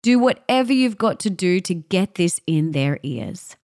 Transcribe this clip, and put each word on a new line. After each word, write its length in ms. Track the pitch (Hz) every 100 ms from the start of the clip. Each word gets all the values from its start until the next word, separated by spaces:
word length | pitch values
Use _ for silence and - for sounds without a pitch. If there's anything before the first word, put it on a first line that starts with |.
Do 160 | 233 247
whatever 540 | 247 - - 254 247
you've 240 | 262 254 202
got 200 | 220 -
to 80 | 214
do 320 | 180 185 180
to 120 | -
get 420 | 170 - 185 196 -
this 260 | 170 - -
in 280 | 156 160
their 260 | 147 139 143
ears. 520 | 139 117 - 180 - -